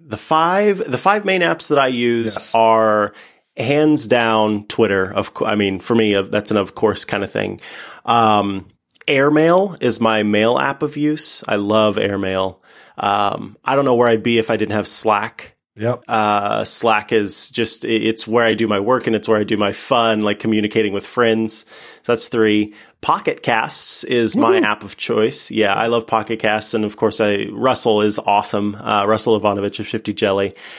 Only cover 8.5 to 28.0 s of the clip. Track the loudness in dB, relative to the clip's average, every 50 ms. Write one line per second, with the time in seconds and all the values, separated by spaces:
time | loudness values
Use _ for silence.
8.5 | -4 -6 -8 -12 _ _ _ _ _ _ -4 0 2 2 4 4 4 4 4 4
9.5 | 4 4 2 0 -2 -2 -2 -2 0 0 0 2 2 2 2 2 2 2 2 2
10.5 | 2 2 0 -2 -2 -4 -6 -6 -4 -2 -2 -2 0 0 0 0 2 0 0 0
11.5 | -2 -2 0 2 2 4 4 2 2 0 0 -2 -2 -2 -2 -2 -2 -2 -2 -2
12.5 | -6 -10 _ _ -20 -20 -20 -18 _ -6 -2 -2 0 0 0 0 -2 -2 -4 -6
13.5 | -12 -8 _ 0 0 2 2 2 2 4 4 4 2 2 2 2 2 2 2 0
14.5 | -2 -2 -2 -2 -2 -2 -2 0 0 0 2 2 0 0 -2 -4 -8 -14 -20 -20
15.5 | -20 _ _ _ _ -4 -4 -2 -2 -4 -4 -4 -2 0 2 2 2 0 0 0
16.5 | -2 -2 -2 -2 -2 0 2 2 2 2 0 0 0 0 0 0 -2 -2 -4 -4
17.5 | -2 -2 -2 -2 -2 -4 -4 -2 -2 0 0 0 -2 -2 -4 -2 0 2 2 2
18.5 | 2 0 0 0 0 0 0 0 0 0 0 -2 -2 -2 -2 -2 -2 -2 -2 -2
19.5 | -2 0 0 -2 -2 -6 -4 -2 0 2 2 2 0 0 0 -2 -2 -2 -2 -2
20.5 | 0 0 -2 0 0 0 0 0 -2 -6 -8 -6 -2 0 2 2 2 2 0 -2
21.5 | -4 -6 -8 -12 -18 -20 -20 -20 -20 -10 _ -2 -2 -2 -2 -2 0 2 2 2
22.5 | 2 2 0 -2 -6 -14 -20 -20 _ _ -2 0 0 0 0 -4 -6 -4 -2 0
23.5 | 0 0 0 -2 -4 -4 -4 -2 -2 -2 -2 0 0 0 2 2 2 2 2 2
24.5 | 2 2 2 0 -2 -4 -6 -12 -14 -10 -6 -4 0 0 0 0 -2 -4 -8 -6
25.5 | -2 0 0 0 0 0 0 0 0 -2 -2 -2 -2 -2 -2 -4 -6 -4 -2 -2
26.5 | 0 -2 -2 -4 -2 -2 -2 -4 -2 -2 -2 -2 0 0 0 0 0 -2 -4 -6
27.5 | -6 -2 0 0 0 2 2 2 2 2